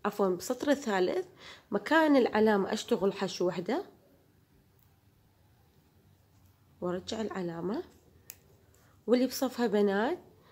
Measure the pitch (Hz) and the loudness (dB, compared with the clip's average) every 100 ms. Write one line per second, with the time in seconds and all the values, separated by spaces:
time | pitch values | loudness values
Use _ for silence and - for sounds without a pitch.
0 | 202 - 196 180 - 254 285 269 226 190 | -6 0 0 0 -4 -2 0 0 0 0
1 | 185 359 370 - - - - 202 - 320 | 0 -2 -6 -12 -20 -20 -6 -4 2 4
2 | 311 277 - 214 220 202 185 220 - 202 | 6 6 4 4 4 4 0 -4 -2 0
3 | 196 196 185 - 180 170 175 302 - - | 0 -2 -4 -2 -2 -2 -4 -4 -6 -16
4 | _ _ _ _ _ _ _ _ _ _ | _ _ _ _ _ _ _ _ _ _
5 | _ _ _ _ _ _ _ _ _ _ | _ _ _ _ _ _ _ _ _ _
6 | _ _ _ _ _ _ _ - 175 180 | _ _ _ _ _ _ _ -8 -6 -6
7 | 180 220 208 190 175 165 180 277 - - | -6 -6 -6 -6 -6 -6 -6 -6 -8 -16
8 | _ _ - - _ _ _ _ _ _ | _ _ -20 -20 _ _ _ _ _ _
9 | - 247 262 - 254 262 240 208 208 196 | 0 2 2 -2 -4 -2 0 2 2 2
10 | 247 370 - - _ | 0 -4 -10 -20 _